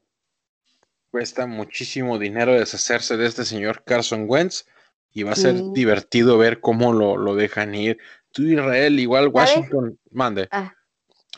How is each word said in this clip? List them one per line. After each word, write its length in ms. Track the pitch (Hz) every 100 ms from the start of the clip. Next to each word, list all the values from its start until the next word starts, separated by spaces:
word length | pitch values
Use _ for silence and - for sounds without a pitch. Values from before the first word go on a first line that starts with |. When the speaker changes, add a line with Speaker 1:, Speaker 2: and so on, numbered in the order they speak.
| _ _ _ _ _ _ _ _ _ _ _
Speaker 1:
Cuesta 340 | 120 113 - 123
muchísimo 720 | 113 107 - - 135 127 113
dinero 340 | 104 110 117
deshacerse 640 | 127 107 101 - 117 - 113
de 100 | 117
este 180 | 117
señor 400 | 110 110 104 110
Carson 400 | - 120 113 110 107
Wentz 380 | 135 185 - - _ _ _ _
y 100 | 107
va 100 | 101
a 40 | 107
ser 200 | 185 92
Speaker 2:
Sí. 80 | 95
Speaker 1:
divertido 640 | 190 117 101 - 120 120 113
ver 220 | 113 117
cómo 320 | - 113 120
lo, 240 | 113 101 101
lo 200 | 101 101
dejan 380 | 104 - 104 104
ir. 220 | 107 113 - - _
Tú, 100 | -
Israel, 560 | 156 156 135 127 147 143
igual 320 | 120 131 143
Speaker 2:
¿Sabes? 20 | - 262 302
Speaker 1:
Washington, 420 | 135 143 120 - _
mande. 380 | 123 123 98 95
Speaker 2:
Ah, 240 | 101 95 - _ _ _ _ _